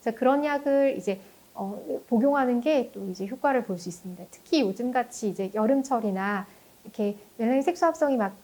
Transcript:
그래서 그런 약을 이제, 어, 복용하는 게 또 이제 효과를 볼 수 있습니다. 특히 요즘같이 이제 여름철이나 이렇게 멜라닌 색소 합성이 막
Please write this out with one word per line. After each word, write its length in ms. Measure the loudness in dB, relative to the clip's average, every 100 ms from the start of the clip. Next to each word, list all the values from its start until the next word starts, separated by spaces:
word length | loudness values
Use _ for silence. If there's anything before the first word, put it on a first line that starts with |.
그래서 160 | -6 0
그런 280 | 2 2
약을 520 | 0 -2 2 2 2 0
이제, 240 | -4 -6 -10 -20 _
어, 260 | -10 -8 -8 -6 -8 0
복용하는 520 | 4 4 4 2 2
게 300 | 2 2 0
또 160 | -6 -8
이제 160 | -6 -8
효과를 380 | -2 0 0
볼 140 | -2 -6
수 100 | -8
있습니다. 360 | -10 -14 -14 -18
특히 300 | -20 -2 0
요즘같이 680 | 2 -2 -2 -2 -2 -4 -6
이제 220 | -4 -4
여름철이나 920 | 0 2 2 2 0 0 -2 -2 -4 -6 -18 -20 _
이렇게 320 | -16 -4 -2 -4 -14 -4
멜라닌 260 | 0 2
색소 240 | 0 2 0
합성이 300 | 2 2 2
막 180 | 0 -4